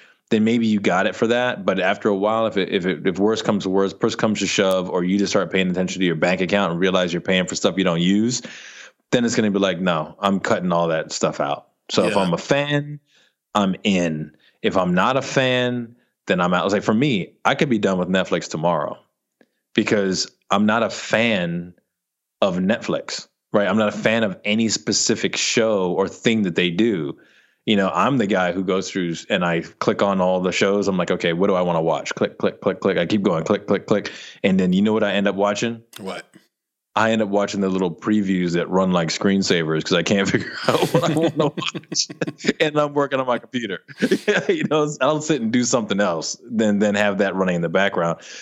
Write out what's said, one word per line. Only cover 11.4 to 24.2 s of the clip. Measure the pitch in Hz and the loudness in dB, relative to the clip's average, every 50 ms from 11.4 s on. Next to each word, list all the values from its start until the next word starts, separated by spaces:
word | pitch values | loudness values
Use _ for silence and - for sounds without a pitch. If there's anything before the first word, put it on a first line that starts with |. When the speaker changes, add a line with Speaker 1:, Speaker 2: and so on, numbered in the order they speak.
Speaker 1:
out." | 73 71 73 - - _ _ _ _ - | -4 -4 -4 -6 -8 _ _ _ _ -4
So | - - 98 110 | -2 -2 0 0
if | 104 | 0
Speaker 2:
Yeah. | 101 | 0
Speaker 1:
I'm | 95 90 85 | 0 0 0
a | 82 | -2
fan, | - - 143 139 143 143 147 147 147 147 147 143 - _ _ _ _ _ _ _ _ _ - | -2 0 0 0 0 0 0 -2 -2 -4 -8 -14 -16 _ _ _ _ _ _ _ _ _ -2
I'm | 104 101 95 92 - - | 0 0 0 0 0 0
in. | 107 98 90 87 82 78 76 78 78 - _ _ _ _ _ | 0 0 2 0 0 -2 -4 -8 -10 -14 _ _ _ _ _
If | - 104 85 95 | -4 -2 0 0
I'm | 92 90 87 | 2 2 2
not | 90 98 120 131 135 | 2 2 2 2 0
a | |
fan, | 131 - - 139 131 127 127 127 123 123 123 123 117 113 120 - _ _ _ _ _ - | -2 -2 0 0 2 2 2 2 2 0 -2 -4 -6 -8 -12 -20 _ _ _ _ _ -2
then | 95 90 | 0 0
I'm | 87 90 92 | 2 2 2
out. | 90 87 | 2 2
It's | 98 101 | 2 0
like, | 98 - | 0 0
for | - 107 | 0 2
me, | 110 139 151 120 95 87 - - _ - | 2 2 2 0 -2 -4 -6 -10 _ -2
I | - 139 | -2 0
could | 135 160 143 | 0 0 0
be | 120 104 | 2 2
done | 104 98 95 92 | 2 2 0 0
with | 90 87 | 0 0
Netflix | 92 95 90 - 95 85 - - | 0 0 0 0 -2 -2 -2 -4
tomorrow | - 80 80 87 85 76 - - - - _ _ _ _ _ _ _ _ _ _ _ _ _ _ - | -6 -2 0 0 0 0 -2 -4 -6 -10 _ _ _ _ _ _ _ _ _ _ _ _ _ _ -2
because | 117 104 - 117 104 98 95 92 87 - - - _ _ - | 0 0 2 2 2 2 0 0 -2 -4 -8 -12 _ _ -2
I'm | - 101 107 | 0 2 2
not | 104 107 117 113 | 2 2 2 0
a | 98 | -2
fan | - - - - - 110 117 117 110 95 87 85 85 87 87 87 87 _ _ _ _ _ _ _ _ _ _ _ _ _ | -2 -6 -4 -2 0 2 2 2 0 0 -2 -2 -4 -6 -8 -10 -14 _ _ _ _ _ _ _ _ _ _ _ _ _
of | 107 98 87 90 | 0 0 2 0
Netflix, | 92 98 113 113 - - 82 71 - - - - - - _ _ _ _ - | 0 0 0 0 -2 -4 -4 -4 -4 -8 -10 -12 -12 -16 _ _ _ _ 0
right? | 104 101 92 | 0 2 2
I'm | 98 110 | 2 2
not | 107 104 | 2 0
a | 104 107 | 0 0
fan | 110 110 113 117 | 0 0 2 2